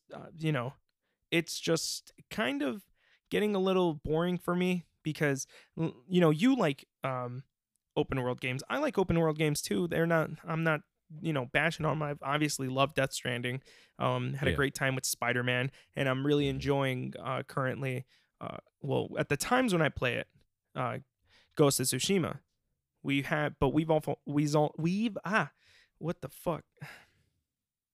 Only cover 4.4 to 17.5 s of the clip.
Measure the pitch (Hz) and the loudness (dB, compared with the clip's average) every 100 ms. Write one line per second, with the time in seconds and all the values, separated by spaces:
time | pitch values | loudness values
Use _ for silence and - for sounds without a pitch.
4.4 | - 175 180 180 - _ 160 147 151 135 | -2 0 0 0 -4 _ -6 0 0 0
5.4 | - - - - 165 - - 180 165 151 | -4 -16 -14 -6 -6 -6 0 4 6 6
6.4 | 247 262 165 139 - _ 139 127 123 123 | 4 4 2 0 -8 _ -4 -4 -6 -8
7.4 | - _ _ _ _ - 147 135 123 123 | -12 _ _ _ _ -2 0 0 -2 -2
8.4 | 131 127 - 269 302 - - 170 160 151 | -4 -4 -2 -2 0 0 2 4 2 2
9.4 | 156 147 - 202 170 160 165 165 151 156 | 2 0 0 0 0 2 2 2 0 -4
10.4 | - 160 165 151 - _ - 156 165 147 | -6 -2 0 0 -4 _ -20 -8 -2 -2
11.4 | 120 147 160 - 151 156 147 147 139 147 | 0 0 0 0 -2 0 -2 -4 -2 0
12.4 | 151 - 135 131 139 - 135 - 127 120 | 0 0 -2 2 2 2 -2 -2 -6 -4
13.4 | 123 135 - - - - 127 127 123 135 | -4 -6 -10 -20 -18 -4 -2 0 -2 -2
14.4 | 139 135 139 - 135 131 - - 120 123 | 0 2 0 0 -2 0 -4 -2 0 0
15.4 | 123 123 135 - _ - 139 131 143 147 | 0 0 -2 -6 _ -2 0 2 2 2
16.4 | 139 135 131 139 135 127 131 - 127 127 | 2 0 0 2 0 -2 -6 -8 -6 -6
17.4 | 131 | -6